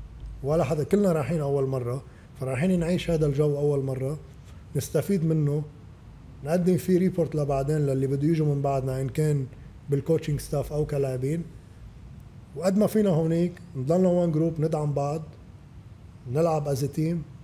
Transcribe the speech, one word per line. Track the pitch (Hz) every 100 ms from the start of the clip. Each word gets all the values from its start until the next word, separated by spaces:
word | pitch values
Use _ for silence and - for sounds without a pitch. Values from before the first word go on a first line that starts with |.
| - - - -
ولا | 135 160
حدا، | 131 156
كلنا | 139 202 196
رايحين | 160 131 165
أول | 143 139 135
مرة، | 131 120 135 - - - -
فرايحين | 131 131 185 180
نعيش | 165 180 175
هذا | 165 151
الجو | 139 151 143
أول | 147 143
مرة، | 135 131 131 151 - - - - - -
نستفيد | - 160 180 196
منه، | 160 160 143 147 151 - - - - - - -
نقدم | 139 180 175 175
فيه | - 180
report | 185 180 147
لبعدين | 151 143 139 139 156
للي | 143 135 135
بده | 139 147
يجوا | 160 147
من | 139
بعدنا، | 139 135 131 131
إن | 135
كان | 135 151 143 131 - - - -
بالكوتشنج | 143 - 160 160 139
staff | - 143 -
أو | 151 151
كلاعبين. | 147 135 127 135 165 170 - - - - - - - - - - 139
وقد | 180 196
ما | 208
فينا | 220 202
هونيك | 160 160 170 175 - - 135
نضلنا | 127 175 185
وان | 175 175
جروب، | 151 165 160
ندعم | 160 160 147
بعض، | 143 143 160 156 - - - - - - - - - 123
نلعب | 135 170 156 143
از | 135
تيم، | 139 - 160 170 - -